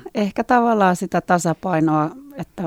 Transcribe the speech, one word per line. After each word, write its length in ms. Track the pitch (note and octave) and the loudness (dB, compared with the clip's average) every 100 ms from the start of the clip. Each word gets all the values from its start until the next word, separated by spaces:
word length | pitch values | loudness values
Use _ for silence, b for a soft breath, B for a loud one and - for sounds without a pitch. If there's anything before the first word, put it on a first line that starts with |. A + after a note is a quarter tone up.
| - | -10
ehkä 300 | A#3 G3+ - | -4 -4 -2
tavallaan 520 | A3+ B3 A#3 A3 F#3+ F3+ | 0 2 2 2 2 2
sitä 240 | F#3 F3+ | -2 -4
tasapainoa, 920 | - F3+ E3 D#3+ F#3+ E3 D#3 D#3 D#3 C4 C#4+ C#4 | 0 0 0 -4 -2 0 2 2 -2 -6 -18 -14
että 260 | E3+ - | -12 -10